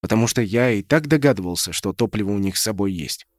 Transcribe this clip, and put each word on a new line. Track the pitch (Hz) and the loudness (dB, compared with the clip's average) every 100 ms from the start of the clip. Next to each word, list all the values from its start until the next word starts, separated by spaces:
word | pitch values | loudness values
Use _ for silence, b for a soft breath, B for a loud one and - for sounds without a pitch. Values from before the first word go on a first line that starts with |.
потому | 95 110 117 | 2 2 2
что | - | 2
я | 107 113 123 | 0 2 2
и | 107 | 0
так | 95 156 147 | 2 0 4
догадывался, | 156 143 104 90 87 - | 4 4 2 -2 -4 -4
что | 85 101 | -4 -4
топливо | 92 113 107 101 | -2 -2 -2 -2
у | 101 | 0
них | 98 92 | 0 -2
с | |
собой | 110 101 101 | -4 -2 -2
есть. | 92 71 - - | -2 -8 -10 -14